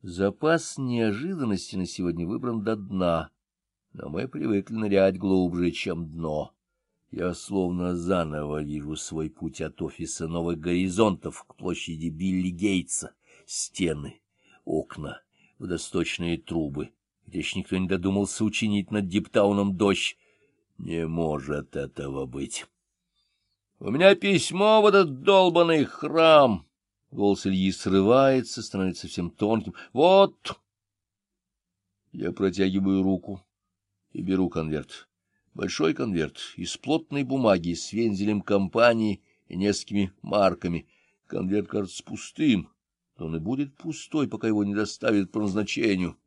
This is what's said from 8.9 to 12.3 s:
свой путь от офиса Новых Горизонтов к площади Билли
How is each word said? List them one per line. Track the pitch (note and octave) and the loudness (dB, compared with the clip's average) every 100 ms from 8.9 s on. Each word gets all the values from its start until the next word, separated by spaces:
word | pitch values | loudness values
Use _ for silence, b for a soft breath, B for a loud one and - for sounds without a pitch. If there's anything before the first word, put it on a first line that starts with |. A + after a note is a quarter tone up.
| D#2 | -10
свой | - D#2 D#2+ | -8 -6 -6
путь | - E2 - | -6 -10 -8
от | D#2+ - | -10 -8
офиса | D#2+ - D#2+ - E2 | -10 -8 -12 -8 -6
Новых | E2+ E2+ E2 | -4 -2 -4
Горизонтов | D#2+ F2 F#2+ F2+ G#2+ F2+ E2+ - | -2 0 0 4 4 4 -6 -12
к | - | -20
площади | - - E2+ - D#2+ E2 | -10 -6 -6 -8 -6 -6
Билли | D#2 F#2 | -4 -2